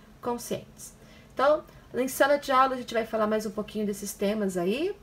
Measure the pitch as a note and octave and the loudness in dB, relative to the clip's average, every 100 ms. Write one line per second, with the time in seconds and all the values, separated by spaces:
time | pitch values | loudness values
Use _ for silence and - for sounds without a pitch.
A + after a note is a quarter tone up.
0 | - - B3 A#3+ - G3+ - - - - | -20 -10 -6 -6 -6 -10 -10 -18 -20 -20
1 | - - - - C#4 D#4 - - - A3+ | -20 -20 -12 2 4 4 0 -20 -8 -4
2 | B3+ - C#4 C#4+ C#4 C4 C4+ B3+ A#3+ A3+ | -2 2 4 4 4 4 4 0 -4 -4
3 | A3 A3 G#3+ G#3+ G#3+ G3+ G3+ G#3+ G#3 G3+ | -2 0 0 0 -2 -6 -6 -4 -4 -4
4 | G3+ - G3 G#3+ G3 F3+ F3 B3 F#4 G4+ | -8 -4 -2 0 -2 0 -2 0 -2 -6